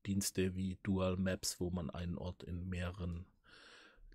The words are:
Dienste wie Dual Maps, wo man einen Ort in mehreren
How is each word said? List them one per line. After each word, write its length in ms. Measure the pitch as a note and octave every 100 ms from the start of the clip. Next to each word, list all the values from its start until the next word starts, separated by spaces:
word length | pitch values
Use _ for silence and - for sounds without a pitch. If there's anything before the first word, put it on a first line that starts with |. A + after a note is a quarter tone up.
| -
Dienste 500 | G2 - - F#2 F#2
wie 220 | F#2+ F2+
Dual 340 | - F#2+ F#2 F#2
Maps, 420 | F#2 F2+ - -
wo 120 | F2+
man 180 | F2+ D#2+
einen 300 | E2+ F2 -
Ort 240 | F2+ -
in 260 | - F2 F#2
mehreren 560 | F2+ F2+ F#2 F2 E2+ F2+ - - - - - - - -